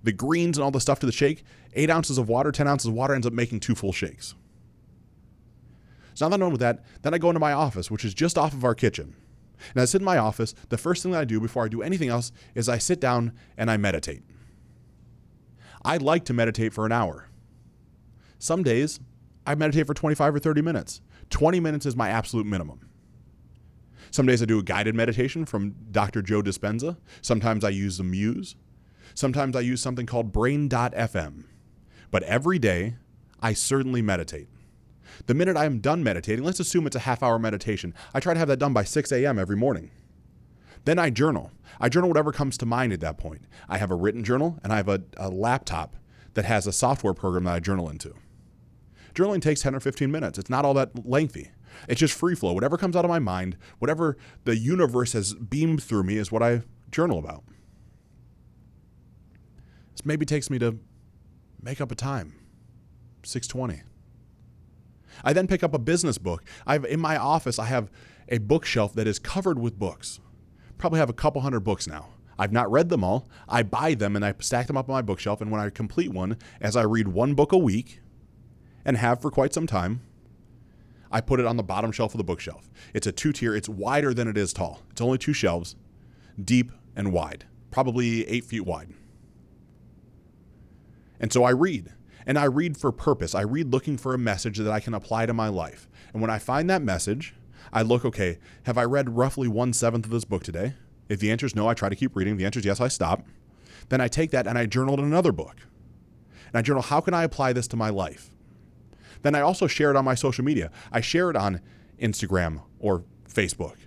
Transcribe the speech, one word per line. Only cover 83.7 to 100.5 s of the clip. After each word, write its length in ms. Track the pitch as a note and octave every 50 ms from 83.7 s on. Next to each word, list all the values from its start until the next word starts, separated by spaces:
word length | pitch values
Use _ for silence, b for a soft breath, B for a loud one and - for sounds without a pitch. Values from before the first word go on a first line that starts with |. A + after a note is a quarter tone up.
| A2 F#2 G2+ A#2+ C3+ D3 D3 C#3 B2
than 160 | A#2+ A#2 A2+
it 80 | G#2
is 160 | G#2 G2+ F2+ -
tall. 280 | - F#2 D#2 - - - -
It's 100 | - -
only 160 | A#2 B2 C3
two 160 | B2+ - D3 D3
shelves, 420 | - - F#2 F2 F2 E2+ - - - - - - b b b b b b b b -
deep 300 | G2 G2 B2 B2 A#2+ B2 - - - - -
and 160 | - G2+ G2
wide, 340 | F2+ E2+ D#2 D2+ - - - - - - - -
probably 560 | - C3 C3+ B2+ A#2 B2 B2 A#2 A2+ A2+ -
eight 180 | - A2 A#2+ A#2
feet 200 | - A#2 A2+ F#2
wide. 280 | F2+ E2 D2 - - - - - - - - - - - - - - - - - - - - - - - - - - - - - - - - - - b b b b b b b b b b b b b b
And 120 | A#2 A2
so 120 | - B2 B2
I 80 | B2
read, 420 | B2+ B2+ E3 F#3+ D#3 G#2+ E2+ - - - - B B B B
and 140 | - C#3 D3
I 60 | D3
read 300 | C#3 B2+ D3 E3 F3 D3
for 160 | - - C3+
purpose. 440 | A2+ - - D3+ C#3 - F2+ D#2+ -
I 60 | F#2
read 300 | G2+ G#2 B2+ D3+ E3 C3
looking 260 | B2 C3 - D#3 C#3+
for 180 | A#2+ - C3 B2+
a 20 |
message 400 | B2+ A#2+ A2+ G2+ F2+ - A#2 G2
that 140 | A2 G#2+ G#2+
I 80 | G#2+ G#2+
can 160 | - A#2+ A2+
apply 320 | G2+ - - A2 A2+ A2+
to 60 | A2+ A#2
my 140 | A2+ A2 A2
life. 380 | G2+ F2+ D#2+ C#2 - - - - B B B B B
And 80 | A2
when 100 | A2+ A2+
I 80 | A2 G#2
find 300 | - - B2+ D3 E3 F3+
that 120 | F#3+ F#3
message, 540 | D3 G#2 F#2 E2+ - G2+ G#2+ C#3 E3 - - - - B B B B B B
I 100 | A2 A2+
look, 200 | A2 A#2+ B2 -
"Okay, 340 | B2 - - G2 F2+ E2 B B B B B B
have 140 | B2+ A#2
I 80 | B2 A#2+
read 320 | A#2 C3+ C#3+ C3+ B2 A2+
roughly 300 | A#2 B2+ C3+ - C#3 C3
one-seventh 580 | A#2+ G#2+ A2+ B2 B2+ A#2 - B2 A#2 A2+ A#2 G#2+
of 60 | A2
this 140 | A2+ A#2 A2
book 180 | - G#2 F2+ -
today?" 300 | -